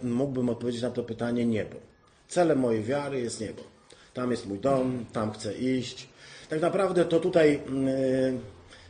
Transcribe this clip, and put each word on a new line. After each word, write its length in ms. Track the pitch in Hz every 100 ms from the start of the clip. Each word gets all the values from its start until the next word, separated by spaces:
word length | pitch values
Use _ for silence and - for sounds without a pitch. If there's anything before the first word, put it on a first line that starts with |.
mógłbym 460 | 123 120 139 127 123
odpowiedzieć 340 | 113 120 117
na 80 | 120
to 120 | 120
pytanie 440 | 113 113 120 120 117
niebo. 300 | 107 92 - - _ _ _ -
Celem 300 | - 170 143
mojej 240 | 127 113
wiary 380 | 107 143 143 139
jest 200 | 117 107
niebo. 380 | 104 - - - - - - -
Tam 120 | 127
jest 160 | 117 98
mój 120 | 98
dom, 460 | 135 135 131 127 110
tam 200 | 120 107
chcę 260 | 107 107 98
iść. 500 | 127 131 120 - - - - - -
Tak 120 | 156
naprawdę 440 | 165 180 190 175
to 160 | 165 165
tutaj, 400 | 180 170 151 143 143
mm, 720 | 135 135 135 131 131 131 127 113 - - - -